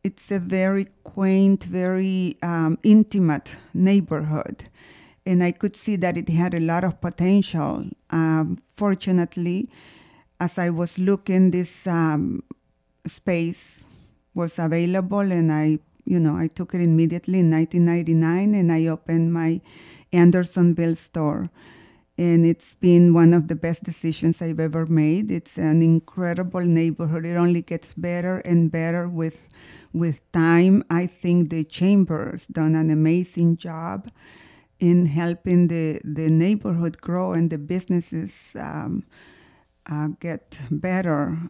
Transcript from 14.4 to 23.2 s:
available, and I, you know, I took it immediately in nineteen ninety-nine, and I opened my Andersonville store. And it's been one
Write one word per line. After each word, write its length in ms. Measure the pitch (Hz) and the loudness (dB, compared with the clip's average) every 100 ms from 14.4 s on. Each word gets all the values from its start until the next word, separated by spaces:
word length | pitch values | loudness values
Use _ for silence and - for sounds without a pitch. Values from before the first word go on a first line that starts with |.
| 170 - | -6 -4
available, 720 | 165 170 170 190 185 202 196 | -2 0 0 -2 -2 -2 0
and 180 | 175 160 | 0 0
I, 260 | 151 156 151 _ _ | 2 0 -2 _ _
you 160 | - 180 | -2 0
know, 160 | 160 170 | 0 0
I 120 | 160 | -4
took 260 | - 175 | -6 -8
it 80 | 180 | -2
immediately 580 | 170 160 165 170 - 185 | 2 4 2 -2 -2 2
in 100 | 170 | 2
nineteen 360 | 160 160 175 170 | 2 0 2 2
ninety-nine, 680 | 170 160 165 160 175 202 208 | 0 0 2 2 0 0 0
and 180 | 170 | 2
I 140 | 160 165 | 0 -2
opened 440 | 160 - 165 165 | -4 -2 0 0
my 300 | 170 160 165 _ - - - _ | 0 -2 -4 _ -20 -20 -20 _
Andersonville 840 | 175 175 180 175 185 175 165 165 160 | 6 6 6 -2 2 2 2 -2 -4
store. 520 | - 170 151 - 170 _ - - _ _ _ - | -8 -4 -4 -4 -8 _ -20 -20 _ _ _ -4
And 300 | 175 170 165 | 2 4 4
it's 300 | 160 - _ | 0 -8 _
been 400 | 180 175 175 | 4 8 8
one 180 | 165 | 8